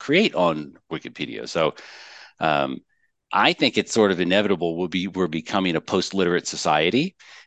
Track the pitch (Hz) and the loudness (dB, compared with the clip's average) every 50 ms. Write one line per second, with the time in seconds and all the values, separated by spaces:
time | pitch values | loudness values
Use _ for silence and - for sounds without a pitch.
0 | - - 143 185 220 - - 80 90 85 80 78 73 71 - - _ _ - 76 | -4 0 2 2 2 2 2 2 2 2 0 0 -4 -10 -14 -20 _ _ -10 -10
1 | - - - - 71 - 57 52 57 - - 87 80 76 - - - - - - | -10 -12 -10 -10 -10 -8 -8 -10 -10 -4 -2 0 0 0 0 -4 -10 -20 -20 -20
2 | - - - - - - _ - 82 80 76 71 69 67 65 - - _ _ _ | -20 -20 -20 -20 -20 -20 _ -2 0 0 2 2 0 -2 -4 -10 -14 _ _ _
3 | _ _ _ _ _ _ - 92 107 147 175 - 151 120 - 107 101 - - 117 | _ _ _ _ _ _ 0 2 2 2 2 2 0 0 2 0 -2 0 2 4
4 | 107 98 95 85 90 85 90 104 104 98 98 82 87 85 82 85 92 85 80 92 | 4 4 4 2 0 2 2 2 2 2 0 0 0 -2 -2 -4 -4 -4 -2 -4
5 | 90 98 87 92 92 82 78 82 78 - - 98 95 90 82 80 - - - 95 | -4 -4 -2 -2 -2 -2 -2 -6 -6 -4 -2 0 0 0 0 -2 -2 -2 -2 -2
6 | 87 - - 98 92 87 87 85 - - - - - 87 76 76 78 87 95 127 | -2 -2 -2 0 0 2 2 0 -2 -4 -8 -4 0 2 2 2 2 2 2 0
7 | 160 190 - _ - - - - - | 0 -2 -6 _ -20 -20 -20 -20 -20